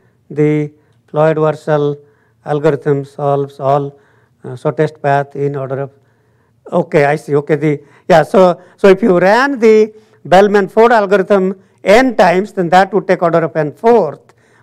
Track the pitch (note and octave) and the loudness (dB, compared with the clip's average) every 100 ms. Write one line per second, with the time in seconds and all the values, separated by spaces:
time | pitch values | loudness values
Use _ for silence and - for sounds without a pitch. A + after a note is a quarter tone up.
0 | _ _ - D3 D3+ D3+ D3 _ _ _ | _ _ -10 -2 -2 -2 -6 _ _ _
1 | _ D3+ D#3 D#3 D#3 D3+ - D3+ D3 C#3+ | _ -2 0 0 -2 -4 -4 -2 -2 -6
2 | _ _ _ _ - D3 D3+ C#3+ D3+ C#3 | _ _ _ _ -8 -2 -2 -2 -2 -4
3 | C3+ - C#3+ C#3+ C#3 - C3+ C#3+ C#3 - | -6 -8 -4 -4 -6 -6 -2 -2 -4 -14
4 | _ _ _ _ B2+ B2+ D3+ D3+ D3+ - | _ _ _ _ -18 -8 -6 -4 -4 -4
5 | C#3+ C#3 C#3 C#3 C#3+ C#3 C3 C3+ C#3 _ | -4 -2 -4 -6 -8 -6 -8 -10 -10 _
6 | _ _ _ _ _ _ - F3 - D#3+ | _ _ _ _ _ _ -6 -6 -2 0
7 | C#3+ D#3 - D3 D3 D3 D3+ C#3+ _ _ | 0 -2 -4 -4 -2 -2 -2 -4 _ _
8 | - E3 D3 G#3 F#3 F3 - _ G3 F#3+ | 0 2 2 2 2 0 -10 _ 2 4
9 | A3+ F3 F#3 A3+ C#4 C4 A3 A3 G#3+ - | 2 2 2 2 0 0 2 2 2 -4
10 | _ _ C#3+ F3+ G#3 G#3 F#3+ A3 A#3 A#3 | _ _ 0 2 4 2 0 2 2 2
11 | G3 G3 F3+ G3+ F#3+ G3 _ _ F#3 A3 | 0 -2 0 -2 -2 -6 _ _ 2 2
12 | C4 - F#3 F#3 G#3 - E3+ F3+ F#3+ G3 | 2 2 0 0 -4 -6 0 2 2 -2
13 | F#3+ F3 E3+ E3 D#3+ D#3+ D3 - A#3 A#3 | -2 -2 0 0 -2 -4 -6 -2 2 2
14 | D3+ - _ _ _ _ | 0 -8 _ _ _ _